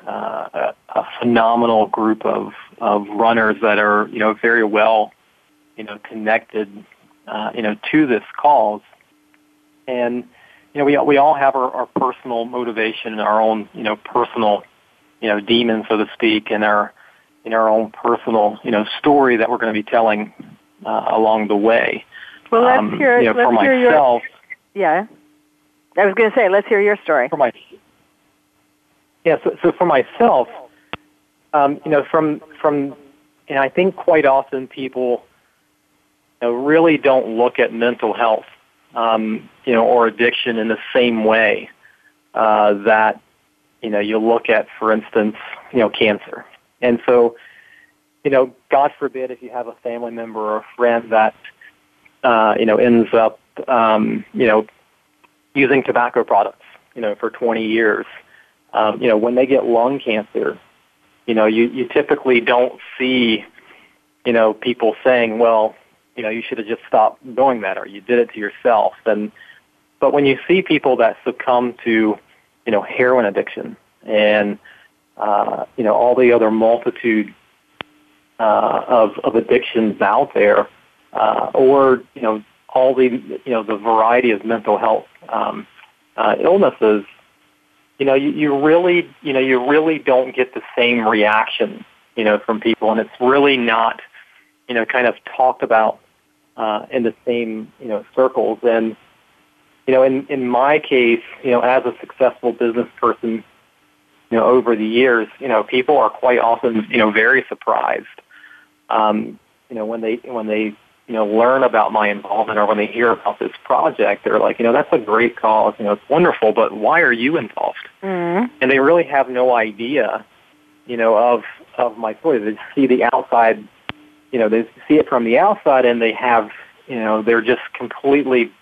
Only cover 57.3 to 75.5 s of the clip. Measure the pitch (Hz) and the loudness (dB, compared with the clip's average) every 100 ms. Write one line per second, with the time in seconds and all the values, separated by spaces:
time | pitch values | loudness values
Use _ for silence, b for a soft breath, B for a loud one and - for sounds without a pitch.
57.3 | - 117 113 110 113 110 104 - - _ | -4 -4 -2 -2 0 0 -2 -6 -16 _
58.3 | b b b - - 107 107 123 107 120 | b b b -6 -2 -2 0 0 2 2
59.3 | 123 131 135 120 117 123 139 120 107 104 | 0 2 2 2 2 0 -2 -4 -4 -4
60.3 | 110 104 - _ _ _ _ _ _ - | -6 -6 -8 _ _ _ _ _ _ -4
61.3 | 110 110 113 120 127 123 147 143 147 131 | 0 2 2 0 -2 -2 -2 0 -2 0
62.3 | 120 113 123 127 - - - 127 127 117 | 0 2 0 0 -4 -16 -6 -2 0 0
63.3 | 107 - _ b b b b _ _ 127 | -2 -6 _ b b b b _ _ -2
64.3 | 117 110 107 127 120 110 - 131 123 117 | 2 2 0 -6 -2 -2 0 0 2 0
65.3 | 113 117 110 110 - _ _ _ 123 110 | 2 2 2 0 -4 _ _ _ -10 -8
66.3 | 113 - 117 104 110 - 117 110 - 131 | -8 -10 -10 -8 -10 -2 2 2 0 -10
67.3 | 117 135 117 98 98 98 101 95 120 113 | 0 0 0 -6 -8 -10 -12 -2 0 0
68.3 | 110 101 - 123 107 98 - 113 107 107 | -4 -10 -4 0 2 0 -2 -4 -4 -4
69.3 | - B B B _ _ - 139 143 139 | -12 B B B _ _ -2 0 2 0
70.3 | 131 - 190 180 151 139 120 113 - 127 | 0 0 0 0 0 0 2 0 0 -8
71.3 | - 131 123 123 117 120 110 107 101 _ | -6 -2 0 0 -6 -2 0 0 -2 _
72.3 | b b _ 120 104 95 - 127 127 104 | b b _ -2 -2 -2 -2 2 2 2
73.3 | 101 - - - - _ _ - 107 104 | -2 -6 -8 -14 -16 _ _ -4 0 2
74.3 | 107 104 104 b b b _ _ - 107 | 2 0 -6 b b b _ _ -6 -2
75.3 | 104 110 | 0 -2